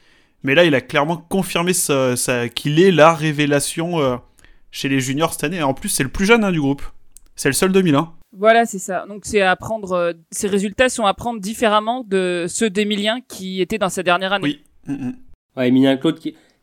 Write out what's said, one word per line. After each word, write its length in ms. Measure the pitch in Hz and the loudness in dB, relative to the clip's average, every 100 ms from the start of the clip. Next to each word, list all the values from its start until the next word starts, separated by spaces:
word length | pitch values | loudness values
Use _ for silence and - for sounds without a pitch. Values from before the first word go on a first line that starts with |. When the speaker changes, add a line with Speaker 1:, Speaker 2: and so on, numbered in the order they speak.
| _ _ _ _ | _ _ _ _
Speaker 1:
Mais 100 | 135 | 0
là, 100 | 143 | 4
il 120 | 170 131 | 4 2
a 40 | |
clairement 360 | - 151 151 170 | 0 0 0 -4
confirmé 560 | - 196 190 175 175 | -2 -2 0 -2 0
sa, 420 | 175 - 135 131 | 0 0 0 0
sa, 340 | 123 - 123 120 | 0 -2 -2 -4
qu'il 300 | - 147 156 | -4 0 4
est 140 | 196 | 6
la 200 | 151 160 | 8 6
révélation, 880 | 160 156 147 147 143 - 165 170 170 | 6 0 0 0 0 0 -4 -4 -2
euh, 180 | 135 123 - _ - - - | -2 -2 -8 _ -20 -20 -18
chez 180 | - 139 | -8 -2
les 120 | 135 | 0
juniors 320 | 131 139 165 | 0 -2 -2
cette 100 | - | -2
année. 200 | 151 185 | -6 -2
En 100 | 139 | -4
plus, 140 | 135 202 | -4 -4
c'est 160 | - | -4
le 60 | 135 | -4
plus 160 | - 196 | 0 2
jeune, 180 | 233 | 4
hein, 80 | 202 | 2
du 80 | 165 | 0
groupe. 220 | 139 143 - - - - - | 0 -2 -6 -14 -20 -20 -18
C'est 140 | - 143 | -4 -2
le 60 | |
seul 180 | 131 190 | 2 2
deux 100 | 190 | 4
mille 140 | 175 139 | 4 2
un. 160 | 165 - - 190 | 0 -8 -20 0
Speaker 2:
Voilà, 300 | 220 226 233 | 4 4 2
c'est 120 | 190 | -4
ça. 260 | - 175 202 | -8 -8 -8
Donc, 140 | 208 | -14
c'est 180 | - 208 | -4 0
à 140 | 190 180 | 2 0
prendre, 360 | - 220 185 | -4 -8 -4
euh, 200 | 180 170 170 _ | -2 -2 -4 _
ces 160 | - 202 | -6 -2
résultats 420 | 196 202 190 254 | -2 -2 0 -2
sont 180 | - 202 | 0 -2
à 80 | |
prendre 260 | - 240 233 | -2 -6 -8
différemment 640 | 190 220 220 214 220 254 214 | -8 -2 0 0 0 -6 -4
de 400 | 190 180 175 175 | -2 -2 -4 -6
ceux 220 | - 226 | -2 -2
d'Émilien 480 | 190 208 208 214 247 - | -2 -2 -2 -2 -4 -8
qui 340 | - 190 185 | -12 -8 -4
était 180 | 180 220 | -4 -2
dans 100 | 196 | -2
sa 160 | 190 | -2
dernière 280 | 175 175 190 | 0 0 0
année. 120 | 202 | -2
Speaker 1:
Oui. 180 | 147 147 _ _ - | -4 -6 _ _ -10
Mm, 200 | 139 127 | -8 -8
mm. 60 | - - - _ 131 | -10 -16 -20 _ -2
Speaker 3:
Ouais, 120 | 123 | 2
Émilien 280 | 131 135 131 | 4 4 2
Claude 220 | 160 160 | 0 -2
qui, 180 | 151 - _ _ | -8 -14 _ _